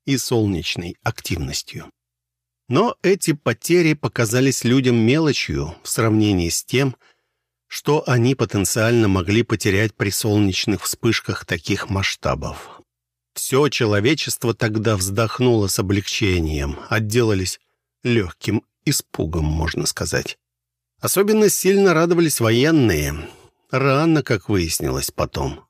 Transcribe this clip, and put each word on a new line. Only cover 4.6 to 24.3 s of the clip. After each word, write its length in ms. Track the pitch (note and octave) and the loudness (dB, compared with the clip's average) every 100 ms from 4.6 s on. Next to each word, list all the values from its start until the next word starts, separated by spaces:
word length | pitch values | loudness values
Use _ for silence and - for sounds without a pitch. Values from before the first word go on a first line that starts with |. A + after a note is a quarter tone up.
людям 320 | A#2 C3 B2+ | 2 2 4
мелочью 800 | A#2+ A2+ D3 D#3 B2 - C#2 D2+ F2 | 4 4 2 2 -2 -2 -4 -6 -8
в 60 | - | -8
сравнении 640 | - A2+ G#2+ G#2+ F#2+ E2+ | -2 2 2 2 2 0
с 120 | - | -4
тем, 320 | - A#2+ C#3 - _ _ _ _ _ _ _ | -2 -2 -2 -4 _ _ _ _ _ _ _
что 300 | - - D3 - | -8 -2 0 2
они 260 | B2 A#2+ | 2 2
потенциально 720 | C3+ A2+ G2+ F#2 A#2+ A2 A#2+ G#2+ | 2 0 0 -2 0 2 4 4
могли 380 | F#2+ E2+ G#2+ | 2 2 0
потерять 500 | A#2 A2 G#2 F#2+ A2 | 0 -2 0 0 0
при 160 | - G2+ | -2 -4
солнечных 720 | - A2 G#2 G2+ F2+ - F#2+ | -2 0 2 2 0 -2 -2
вспышках 640 | - - A#2 G#2+ - F#2+ | -4 -4 -2 -2 -4 -8
таких 440 | - F2 - G2+ - | -6 -6 -4 -4 -4
масштабов. 920 | F#2+ G2 - - C2 - - - - _ _ _ _ _ | -4 -4 -4 -4 -4 -6 -12 -16 -20 _ _ _ _ _
Все 360 | - - C3 D3 | -12 -2 2 2
человечество 840 | - A2+ G#2 A2+ D#3 - - A#2+ | 2 2 2 2 0 -2 -4 -4
тогда 420 | A2 A2+ A2 A2 G#2 | -2 -2 0 0 0
вздохнуло 720 | F#2+ G2 A2 - B2 A2+ G2 | 0 -2 -2 0 2 2 2
с 100 | - | -2
облегчением, 1000 | F#2+ G2+ - - G#2 F2+ D#2+ D2 C#2+ C2+ - | 0 -2 -2 -2 0 0 0 -2 -4 -6 -4
отделались 720 | A2 G#2+ A#2+ A2+ G2 F#2 - _ _ _ _ | -2 0 0 2 0 -2 -8 _ _ _ _
легким 640 | B2 A#2 F2+ - - G#2 - _ | -2 0 -2 -6 -4 -4 -4 _
испугом, 600 | - C3+ - - D#2+ E2 | -4 -4 -4 -6 -4 -2
можно 420 | D2+ D#2 D#2+ - - | -2 -2 -2 -4 -6
сказать. 500 | - F#2 C2 - - _ _ _ _ _ _ | -6 -4 -4 -4 -10 _ _ _ _ _ _
Особенно 480 | A#2+ F3+ G3+ G#3+ G#3 | -2 0 2 4 2
сильно 460 | - F#3 G3 G3 | 2 2 4 4
радовались 460 | D#3+ E3+ F3 E3 - | 4 2 2 2 2
военные. 880 | A2+ A#2 C#3+ E3 A2+ D#2 C#2+ D2+ D#2 - - _ _ | 2 2 4 4 4 2 -2 -6 -12 -18 -20 _ _
Рано, 540 | C3 C3+ C3+ E3 D#3 | -2 2 2 2 2
как 240 | - | 0